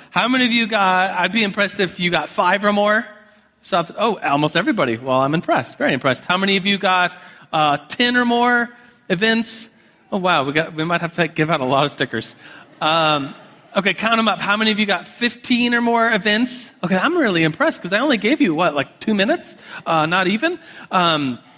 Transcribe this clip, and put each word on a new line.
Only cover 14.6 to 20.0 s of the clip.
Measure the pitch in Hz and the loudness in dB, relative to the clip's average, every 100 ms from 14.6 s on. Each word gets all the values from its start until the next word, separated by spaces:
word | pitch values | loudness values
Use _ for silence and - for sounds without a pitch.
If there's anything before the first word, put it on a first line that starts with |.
| 220 | 2
of | 208 | 0
you | 202 | 0
got | 175 - | -2 -6
fifteen | - 233 - - 240 240 240 | -4 -4 -4 -2 0 2 0
or | |
more | 240 233 226 | 2 2 2
events? | 214 214 214 247 - - - | 0 0 0 0 -4 -14 -6
Okay, | 180 185 | -2 0
I'm | 247 349 | 2 2
really | 233 170 | 2 2
impressed | 160 156 311 - | 0 0 -2 -2
'cause | 175 | -2
I | 208 | 0
only | 294 226 | 2 2
gave | 214 311 | 2 2
you, | 214 151 | 2 2
what, | 175 | 0
like, | 143 131 - | 0 -4 -4
two | - | -2
minutes? | 202 196 349 - - - - - | 0 2 -2 -6 -20 -18 -10 -2
Uh, | 165 | 0